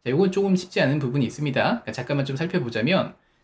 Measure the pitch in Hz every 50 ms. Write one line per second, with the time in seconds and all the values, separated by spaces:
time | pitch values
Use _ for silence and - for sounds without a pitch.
0 | - 123 131 156 196 185 190 196 196 196 185 180 - - - 196 151 131 151 151
1 | 135 120 135 143 123 - - - 147 147 127 151 107 160 233 233 - - - -
2 | 135 - 147 143 135 139 135 143 165 175 - 175 123 117 113 110 110 151 190 175
3 | 110 98 - _ _ _ _ _